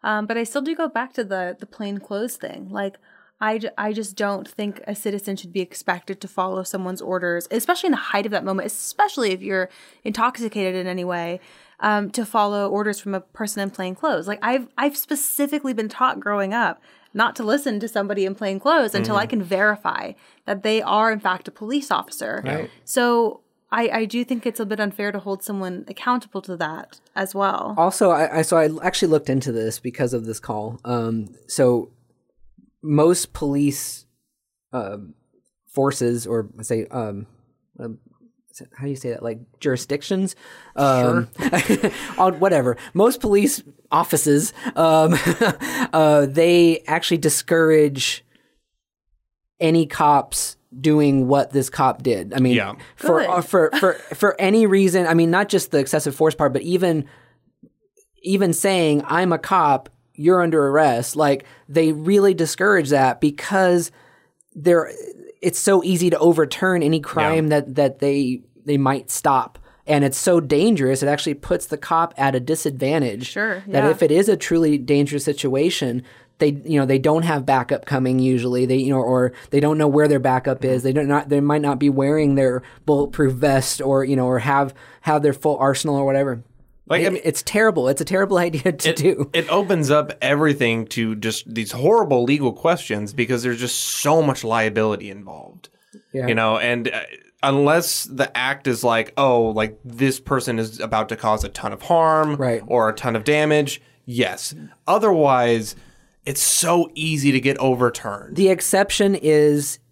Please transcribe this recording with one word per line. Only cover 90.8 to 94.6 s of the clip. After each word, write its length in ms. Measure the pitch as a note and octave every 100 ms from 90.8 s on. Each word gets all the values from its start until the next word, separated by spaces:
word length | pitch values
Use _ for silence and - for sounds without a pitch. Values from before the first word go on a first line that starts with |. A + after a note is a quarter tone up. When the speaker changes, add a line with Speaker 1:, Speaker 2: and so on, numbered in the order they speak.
| G#2+
Speaker 2:
to 280 | - A2+ G#2+
just 360 | A2 A2 -
these 200 | A2+ G2+
horrible 520 | A2+ D3 A3+ E3+ B2+
legal 300 | A#2+ D3 C3
questions 600 | - E3 E3+ - G#2+ G#2
because 280 | G#2+ A#2 B2
there's 180 | B2 A#2
just 200 | B2+ -
so 420 | - - D3 D#3+
much 220 | D3 -
liability 640 | A2+ A2+